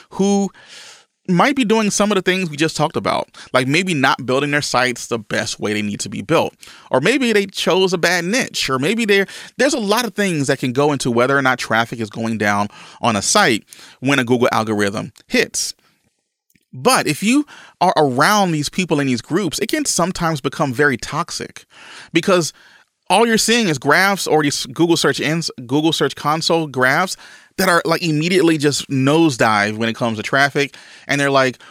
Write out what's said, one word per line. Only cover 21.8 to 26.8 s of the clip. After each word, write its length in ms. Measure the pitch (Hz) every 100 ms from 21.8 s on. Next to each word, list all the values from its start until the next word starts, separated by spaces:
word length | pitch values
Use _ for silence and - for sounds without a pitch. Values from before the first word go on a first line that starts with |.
| - - -
because 400 | 165 196 180 151 - - - _ _ -
all 160 | 190 233
you're 120 | 220
seeing 320 | - 233 202
is 80 | 139
graphs 500 | 143 160 196 196 -
or 160 | 151
these 220 | 143 - 135
Google 320 | 127 170 160
search 240 | 160 -
ins-, 300 | 131 165 - - 120
Google 280 | 147 160
Search 220 | - 139 -
Console 500 | 147 160 160 165 156
graphs 480 | 127